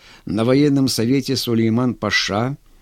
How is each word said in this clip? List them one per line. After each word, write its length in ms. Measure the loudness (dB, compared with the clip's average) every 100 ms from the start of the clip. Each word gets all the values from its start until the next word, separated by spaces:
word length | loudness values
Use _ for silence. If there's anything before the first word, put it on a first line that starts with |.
| -20 -16 -6
на 180 | -2
военном 440 | 2 4 4 2 0
совете 480 | 0 0 0 -2 -4
Сулейман 580 | -2 0 2 2 0
Паша, 640 | -2 -4 -2 -2 -2 -4 -6 _ -20